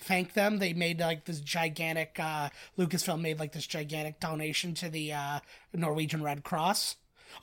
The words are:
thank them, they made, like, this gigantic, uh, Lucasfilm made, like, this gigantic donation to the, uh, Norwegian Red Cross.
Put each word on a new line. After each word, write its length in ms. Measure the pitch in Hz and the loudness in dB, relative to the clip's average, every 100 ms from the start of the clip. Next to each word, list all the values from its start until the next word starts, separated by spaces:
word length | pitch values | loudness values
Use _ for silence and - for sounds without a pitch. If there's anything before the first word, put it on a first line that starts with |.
thank 320 | - 185 180 | 0 2 2
them, 260 | 214 202 214 | 4 4 4
they 140 | 190 | 2
made, 280 | 170 170 165 | 2 2 2
like, 240 | 170 160 - | 2 0 -4
this 140 | 160 | -6
gigantic, 760 | 143 170 165 151 160 160 160 - | -2 0 0 0 0 0 -2 -2
uh, 300 | 160 156 143 - - - | -2 0 -2 -6 -6 0
Lucasfilm 420 | 175 180 - 160 | 2 2 2 0
made, 180 | 165 156 | 0 0
like, 140 | 151 | -4
this 140 | 156 - | -6 -6
gigantic 540 | 165 147 156 151 151 | -4 -4 -4 -4 -4
donation 520 | 165 156 156 147 180 | -4 -2 0 0 -2
to 140 | 156 175 | -4 -4
the, 240 | 156 151 | -2 -2
uh, 280 | 147 143 147 - - - | -2 -2 -4 -6 -18 -8
Norwegian 480 | 175 165 156 156 160 | -2 2 2 0 0
Red 200 | 147 143 | 0 -2
Cross. 540 | - 165 175 208 - - _ _ - - | -2 2 4 2 0 -4 _ _ -20 8